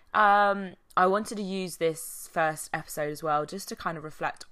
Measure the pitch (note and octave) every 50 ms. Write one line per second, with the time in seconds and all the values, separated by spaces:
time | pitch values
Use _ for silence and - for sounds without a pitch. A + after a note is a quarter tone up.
0 | _ - - G#3+ G#3+ G3+ G3+ G#3 G3+ G3+ G3 G3+ G3 F3+ - - _ _ - -
1 | F#3 F#3+ F#3+ G#3+ A3 - A#3 G3+ G3+ F#3 F#3+ F#3+ F#3 F3 - - E3+ E3 D#3 D#3
2 | - - - - - - - F3+ D#3+ D#3 D#3 D3+ - - - D#3+ D3+ - - -
3 | D3+ D3+ D3+ D3 E3 D#3 D3 D3 D3+ D3 - G3 - - - - - F3 E3 D#3
4 | D3+ D#3 - - D#3+ D3 - - - -